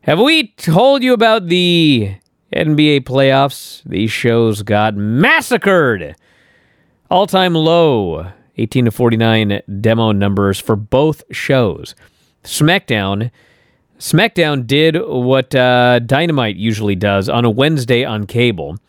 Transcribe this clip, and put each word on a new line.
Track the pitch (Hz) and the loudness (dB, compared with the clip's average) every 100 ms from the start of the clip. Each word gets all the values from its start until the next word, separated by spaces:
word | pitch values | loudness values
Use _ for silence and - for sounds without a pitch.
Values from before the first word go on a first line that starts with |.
Have | - 156 | -2 2
we | 262 320 247 | 2 2 -2
told | - - 165 254 277 | -6 0 2 4 2
you | 254 | 2
about | 240 226 220 175 | 2 2 2 0
the | 180 180 170 160 131 101 98 _ _ _ | 0 2 4 4 2 -2 -8 _ _ _
N | - 151 147 | -4 0 2
B | 151 | 2
A | 143 | 2
playoffs? | 127 131 135 135 139 - - - | 0 0 2 2 0 -4 -16 -20
These | - 87 110 | -8 -4 -4
shows | - 120 117 113 104 | -2 0 2 2 -2
got | 104 104 107 | -2 0 0
massacred. | 101 104 120 220 320 - 233 - 185 143 104 73 80 _ _ _ _ _ _ _ _ _ | -2 -2 0 2 0 0 -2 0 2 2 -2 -6 -16 _ _ _ _ _ _ _ _ _
All-time | 180 196 190 185 | -2 0 0 0
low, | 165 156 170 160 120 95 76 87 - _ - | 2 2 2 2 2 -2 -6 -10 -18 _ -8
eighteen | 110 131 | -4 0
to | 120 | 0
forty-nine | 107 120 113 113 113 104 101 - 98 | 0 0 2 2 2 0 -4 -6 -4
demo | 110 113 110 | 0 2 0
numbers | 101 101 98 98 98 | 0 0 0 0 -2
for | - 107 | -2 -4
both | 107 127 156 147 _ | 0 0 0 -2 _
shows. | - - 135 110 78 - - _ _ _ _ | -10 -2 0 0 -4 -12 -20 _ _ _ _
SmackDown, | - - 151 190 - 110 98 101 117 - _ _ _ _ _ _ | -14 -2 0 0 -2 -2 -2 -4 -6 -10 _ _ _ _ _ _
SmackDown | - 156 220 - 156 143 | -2 0 0 0 0 -2
did | 120 139 160 160 | -2 0 2 0
what, | - 139 123 135 127 135 | -4 -4 0 0 0 0
uh, | 127 123 123 123 | 2 4 4 2
Dynamite | 117 135 170 147 113 | 0 -2 0 0 -2
usually | 90 110 104 107 | -2 -4 -2 -2
does | 95 101 98 98 | -2 0 0 0
on | 120 | 0
a | 120 | 0
Wednesday | 107 143 156 120 120 | 0 0 0 0 -2
on | 131 107 101 | -2 -6 -6
cable. | 120 120 92 71 90 | -2 0 -2 -8 -12